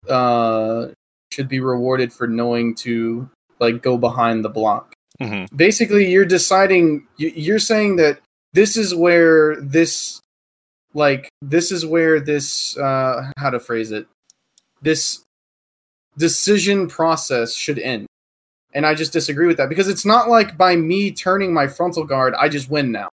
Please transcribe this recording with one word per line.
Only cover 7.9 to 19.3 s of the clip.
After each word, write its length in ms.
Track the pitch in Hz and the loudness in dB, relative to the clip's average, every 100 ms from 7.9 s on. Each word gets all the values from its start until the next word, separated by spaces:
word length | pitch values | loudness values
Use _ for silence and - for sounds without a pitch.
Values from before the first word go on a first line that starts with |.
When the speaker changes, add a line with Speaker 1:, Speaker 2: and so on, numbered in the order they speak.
| 180 | 2
Speaker 1:
that 240 | 156 143 _ _ _ | 2 0 _ _ _
this 240 | 170 208 226 | 2 2 2
is 180 | 196 | -2
where 680 | 175 175 170 165 160 151 151 | 2 4 6 6 6 4 0
this, 600 | 143 156 165 - - - _ _ _ _ _ _ _ | -2 0 2 -2 -8 -12 _ _ _ _ _ _ _
like, 340 | 147 147 139 - _ | -2 0 0 -8 _
this 300 | 143 160 170 | -2 -2 0
is 120 | 180 | -4
where 360 | 165 165 160 156 | -2 0 2 2
this, 580 | 143 147 139 - - - | 0 -4 -4 -6 -6 -4
uh, 540 | 139 135 131 123 135 139 | -4 -2 -2 -4 -8 -6
how 140 | 139 | -4
to 80 | 123 | -4
phrase 320 | - 113 110 | -4 -6 -4
it, 160 | 107 - _ _ _ _ _ _ _ | -8 -10 _ _ _ _ _ _ _
this 420 | 147 151 - - _ _ _ _ _ _ _ _ _ - | -2 -2 -2 -6 _ _ _ _ _ _ _ _ _ -2
decision 680 | 165 - - 208 185 202 170 | 0 2 2 2 2 0 -2
process 680 | - 165 156 - 127 117 | -2 0 0 -2 -4 -4
should 280 | - - 131 | -6 -6 -6
end. 260 | - 107 101 _ _ _ _ _ _ | -6 -8 -10 _ _ _ _ _ _
And 100 | 143 | -2
I 100 | 156 | -2
just 200 | 151 156 | -2 -2
disagree 320 | 160 151 | -2 -4